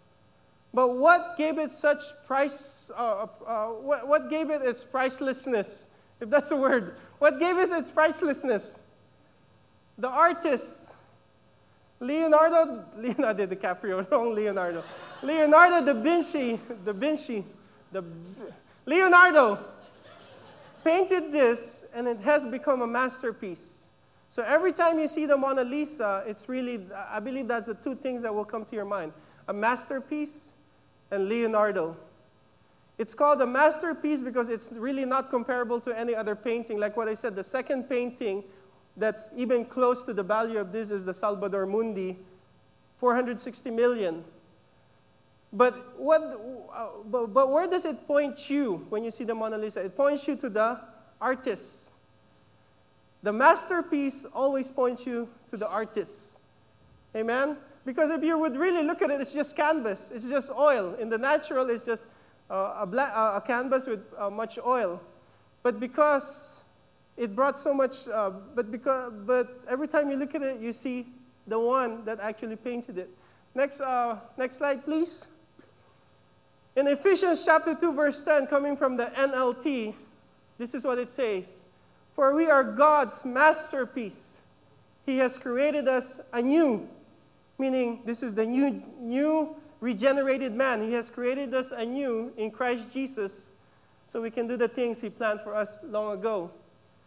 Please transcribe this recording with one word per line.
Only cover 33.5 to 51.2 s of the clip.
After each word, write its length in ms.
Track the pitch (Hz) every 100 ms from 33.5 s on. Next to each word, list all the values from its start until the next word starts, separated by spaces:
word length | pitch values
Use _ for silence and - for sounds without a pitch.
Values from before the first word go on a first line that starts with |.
| 262 302 311 339 302 302 294
because 260 | 254 247 240
it's 220 | 226 -
really 320 | 233 247 269
not 260 | 254 262 262
comparable 500 | 254 240 247 233 240
to 180 | 247 226
any 160 | 240
other 220 | 220 214 214
painting. 420 | 240 233 233 208
Like 180 | 208 220
what 120 | 220
I 60 |
said, 200 | 214 233
the 80 | 190
second 460 | 190 254 254 269 247
painting 560 | 254 240 247 226 196 196 - - _ _ -
that's 340 | 214 214 - 247
even 280 | 254 247
close 400 | 226 254 247 247
to 80 | 247
the 100 | 202
value 360 | 185 214 233 220
of 140 | 190
this 200 | 220 208
is 120 | 202
the 100 | 185
Salvator 520 | 180 208 202 196 196 190
Mundi, 500 | 214 226 196 185 180 - - _ _ _ _ _ -
four 180 | 247
hundred 260 | 240 247 233
sixty 300 | 254 - 262
million. 520 | 226 247 233 180 165 160 - _ _ _ _ _ _ _ _ _ _ -
But 220 | 202 247 247 - -
what, 220 | 269 320 302 233 240 254 -
uh, 160 | 226 220 202
but, 240 | 214 240 233
but 220 | 254 269
where 160 | 294 359
does 180 | 359
it 220 | 330 247 -
point 420 | 285 285 285 -
you 380 | 285 254 165 -
when 140 | 214
you 80 | 233
see 140 | -
the 100 | 226
Mona 240 | 226 220 220
Lisa? 260 | 214 208
It 120 | 190 -
points 320 | 277 285 294
you 80 | 277
to 120 | 254
the 320 | 202 220 240 - - - -